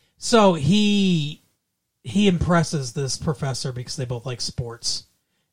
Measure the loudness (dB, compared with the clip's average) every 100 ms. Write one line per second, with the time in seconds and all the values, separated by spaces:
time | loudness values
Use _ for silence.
0 | _ _ 2 6 6 4 2 4 4 4
1 | 2 2 -2 -10 _ _ _ _ _ _
2 | -4 2 2 2 2 2 2 -4 -6 -6
3 | -6 -4 -4 -4 -6 -6 -8 -10 -10 -8
4 | -6 -8 -8 -8 -8 -8 -10 -8 -6 -6
5 | -10 _ _ _ _